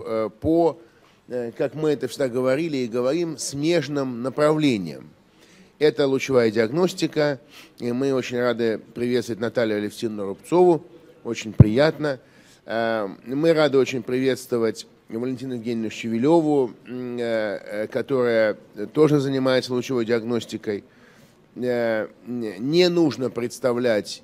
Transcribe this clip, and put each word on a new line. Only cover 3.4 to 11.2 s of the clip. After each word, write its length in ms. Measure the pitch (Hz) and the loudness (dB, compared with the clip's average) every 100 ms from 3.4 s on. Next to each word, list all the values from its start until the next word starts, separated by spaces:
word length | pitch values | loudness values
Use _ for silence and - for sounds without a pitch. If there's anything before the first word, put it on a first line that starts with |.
| - 143 160 170 135 143 131 117 | -8 -4 0 0 0 -4 -4 -4
направлениям. 880 | 131 147 151 156 147 107 82 65 69 _ _ _ _ - - - | -6 2 2 4 2 2 -2 -10 -18 _ _ _ _ -20 -20 0
Это 260 | 147 127 139 | 2 2 0
лучевая 440 | 135 - 127 113 | 0 2 4 4
диагностика, 880 | 110 110 156 180 185 160 151 147 135 - - - - | 2 0 2 0 0 -4 0 -2 -2 -12 -20 -20 -8
и 120 | 120 | -4
мы 200 | 120 139 | -2 0
очень 240 | 131 - 123 | -2 -2 0
рады 420 | 123 117 113 104 - | 0 2 0 -2 -8
приветствовать 460 | - 123 123 113 101 | -6 0 0 -2 -4
Наталью 380 | 113 123 113 107 | -2 0 0 0
Алевтину 480 | 104 - 113 104 98 | -4 -4 -6 -4 -8
Рубцову, 600 | 95 - 175 180 151 - - - - | -8 0 4 6 4 -2 -20 -20 -16